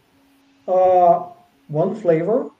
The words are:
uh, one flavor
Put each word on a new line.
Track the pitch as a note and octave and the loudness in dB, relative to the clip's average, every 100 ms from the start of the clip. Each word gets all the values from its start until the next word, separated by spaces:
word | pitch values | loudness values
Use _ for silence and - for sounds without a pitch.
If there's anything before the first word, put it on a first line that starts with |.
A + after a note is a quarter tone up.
| _ _ _ _ _ _ - | _ _ _ _ _ _ -4
uh, | F#3 F#3 F3+ E3+ F3 - - _ _ _ | 0 2 4 4 2 -2 -20 _ _ _
one | D3+ G3 | -4 -4
flavor | - F3 D#3+ F3 B3 C#4 _ | -2 -2 0 0 -4 -4 _